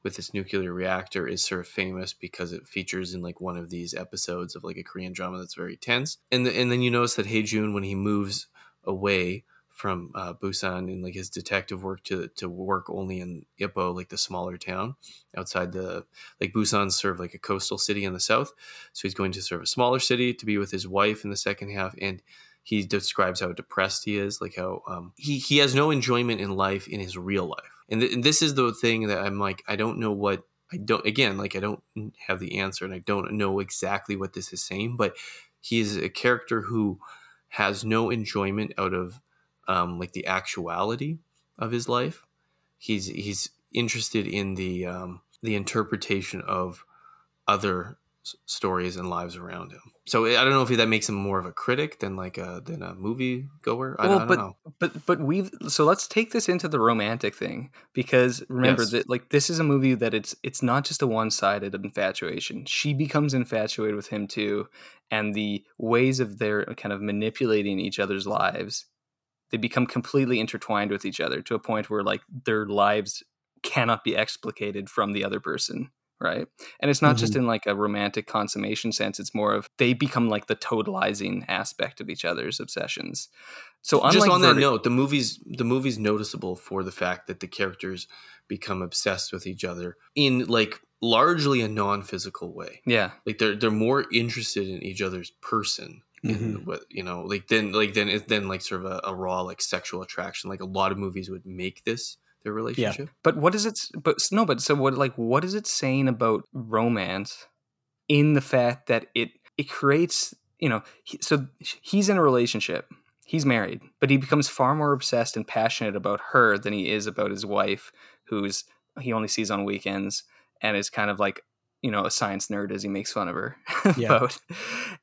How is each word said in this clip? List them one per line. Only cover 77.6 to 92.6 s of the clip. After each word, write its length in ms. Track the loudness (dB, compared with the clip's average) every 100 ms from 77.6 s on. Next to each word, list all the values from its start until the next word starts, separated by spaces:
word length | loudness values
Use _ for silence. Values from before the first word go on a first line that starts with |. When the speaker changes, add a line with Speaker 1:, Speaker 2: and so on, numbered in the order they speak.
| 0
Speaker 2:
a 80 | 0
romantic 500 | 0 0 -2 -2 -2
consummation 640 | -2 0 -2 -2 -2 -2
sense. 280 | -2 -2 -4
It's 160 | -4 0
more 180 | 2
of 160 | 2 -2 2
they 160 | 4
become, 360 | 4 2 2 2
like, 180 | 2 0
the 80 | -4
totalizing 920 | 0 0 0 2 0 0 -2 -4 -2
aspect 540 | -2 -2 -2 -4 -4
of 80 | -8
each 160 | -4 -2
other's 340 | -2 -2 -6
obsessions. 720 | -6 -6 -4 -6 -8 -8 -12 -16 -20 -18 -20 _
So 180 | 4 6 8
Speaker 1:
Just 60 | 8
Speaker 2:
unlike 160 | 8
Speaker 1:
on 100 | 8
that 140 | 8 8
Speaker 2:
Verti- 60 |
Speaker 1:
note, 220 | 6 6
the 60 | 4
movie's, 500 | 4 4 2 0 -4 -8
the 180 | -2
movie's 360 | 2 2 0 0
noticeable 560 | 2 2 -2 -4 -6 -6
for 280 | -4 -4
the 80 | -4
fact 360 | -2 -2 -2 -6
that 120 | -10
the 80 | -10
characters 600 | -4 -4 -4 -8 -8 -12 -18 -20 -20 -10
become 340 | -8 -4 -4
obsessed 500 | -2 -2 0 0 -4
with 140 | -6 -8
each 180 | -6
other 320 | -6 -6 -8 -10 _ 2
in, 300 | 4 4 4
like, 340 | 4 4 -2 _ _
largely 600 | 4 6 6 6 4 2
a 60 | 2
non-physical 840 | 0 0 0 -2 -8 -8 -8 -10
way. 280 | -10